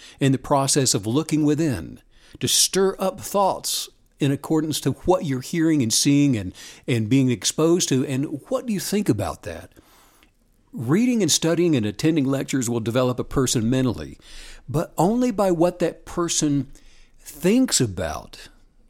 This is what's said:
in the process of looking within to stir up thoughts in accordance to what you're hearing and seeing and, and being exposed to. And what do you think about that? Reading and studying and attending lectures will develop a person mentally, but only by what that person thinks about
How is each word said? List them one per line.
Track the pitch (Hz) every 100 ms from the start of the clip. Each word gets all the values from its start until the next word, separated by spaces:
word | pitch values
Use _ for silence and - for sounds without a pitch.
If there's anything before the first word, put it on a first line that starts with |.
| - -
in | 135
the | 131
process | - 139 139 147 127
of | 120
looking | 107 139 156 156
within | 147 151 165 98 58 - _ _ _ -
to | 123
stir | - - 185 196 190
up | 190 -
thoughts | - 202 190 107 - - - _ _ -
in | 139
accordance | 139 - 156 156 147
to | 139
what | - 175 180
you're | 147 127
hearing | - 170 160 151
and | 110
seeing | - 143 143 143 110
and, | 92 - - - -
and | 117 107
being | 135 127
exposed | 117 - - 165 175 -
to. | 127
And | 151 131 156 147 -
what | 254
do | 254
you | 190
think | - 208 196
about | 104 85 -
that? | - 80 - _ _ _ _ _ _ _ _ _ _
Reading | 208 120 190 254 233
and | 165
studying | - 160 170 175
and | 135
attending | 104 - 160 160
lectures | 135 139 143 135 117
will | 117
develop | 110 123 127 123
a |
person | - 143 127 123 113
mentally, | 131 131 80 73 - - - - - -
but | 135 - -
only | 175 247 247
by | 190 196
what | 160 175 175
that | 165 -
person | - 175 170 - 151 143 131 - - - - -
thinks | - - 180 247 254 -
about | 117 90 78 78 - - - _ _ _